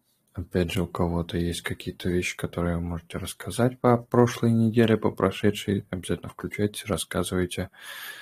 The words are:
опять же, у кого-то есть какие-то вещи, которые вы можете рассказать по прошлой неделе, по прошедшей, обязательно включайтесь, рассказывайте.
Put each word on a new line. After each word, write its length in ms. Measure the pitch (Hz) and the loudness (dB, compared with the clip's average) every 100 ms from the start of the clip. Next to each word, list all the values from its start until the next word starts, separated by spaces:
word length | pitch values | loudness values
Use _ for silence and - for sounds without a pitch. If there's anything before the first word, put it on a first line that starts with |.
| _ _ _ | _ _ _
опять 400 | - 87 92 82 | -12 -2 0 0
же, 100 | 92 | 0
у 40 | 85 | -2
кого-то 500 | - 87 85 85 87 | 0 0 0 -2 -2
есть 240 | 87 85 | -2 -2
какие-то 460 | - 87 - 87 92 | -6 -8 -8 -6 -2
вещи, 280 | 87 87 - | 0 -2 -4
которые 400 | - - 87 85 | -6 -2 -2 0
вы 60 | |
можете 360 | 87 82 - 87 | -2 -6 -8 -10
рассказать 600 | 87 - - 98 123 127 | -10 -10 -8 0 0 2
по 160 | 123 120 | 2 2
прошлой 560 | - 120 120 - 117 | 4 4 4 4 2
неделе, 440 | 113 113 117 110 110 | 4 4 6 6 4
по 160 | 107 | 2
прошедшей, 760 | 101 95 - 104 104 - 98 - | 2 0 2 0 0 0 -2 -2
обязательно 400 | 92 - 85 85 | -8 -4 -4 -4
включайтесь, 560 | - 101 - 104 - - | -10 -8 -2 -2 -2 -4
рассказывайте. 840 | 82 - 90 87 92 90 - 90 - - - - - | -4 -2 -4 -2 0 -2 -2 -6 -10 -16 -14 -14 -16